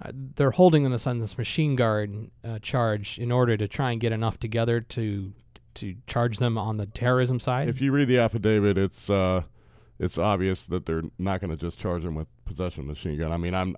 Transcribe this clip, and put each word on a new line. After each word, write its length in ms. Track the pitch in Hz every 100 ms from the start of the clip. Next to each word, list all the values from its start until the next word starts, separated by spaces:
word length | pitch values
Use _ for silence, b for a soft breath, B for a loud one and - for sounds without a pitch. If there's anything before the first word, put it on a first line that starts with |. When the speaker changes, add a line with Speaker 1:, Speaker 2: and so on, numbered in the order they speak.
Speaker 1:
Uh, 120 | - 131 135 -
they're 160 | 139
holding 320 | - 180 156
them 120 | 135 123 131
on 120 | 120
this 180 | 110 -
machine 380 | 110 - 151
gun, 560 | 131 113 107 104 101 - -
uh, 160 | 113 110
charge 580 | - 131 113 107 98 -
in 140 | 120
order 240 | 123 123 107
to 100 | 104
try 240 | - 135
and 100 | 117
get 120 | 117
enough 260 | 110 113 -
together 420 | 117 113 117 117
to, 520 | 113 - 110 101 98 101 _ - _
to 220 | - 101 95 -
charge 320 | - 120 104
them 180 | 123 113
on 200 | 104 107
the 100 | 101
terrorism 540 | - 120 127 127 127
side? 280 | - 127 151
Speaker 2:
If 120 | 131
you 100 | 139
read 160 | 139 135
the 120 | 123
affidavit, 600 | 113 117 104 107 101 95
it's, 320 | 95 - -
uh, 320 | 98 92 92 82 b b b b b
it's 200 | 90 -
obvious 480 | 90 95 95 92 -
that 200 | 87 80
they're 160 | 82 82 -
not 220 | 95 92
gonna 160 | 95 80
just 240 | 87 -
charge 240 | 98 87
them 100 | 85
with 140 | 78 78 _
possession 380 | - 82 90 -
of 40 | 69
a 20 |
machine 280 | 73 85 76
gun. 140 | 80
I 60 | 85
mean, 160 | 87
I'm, 200 | 92 92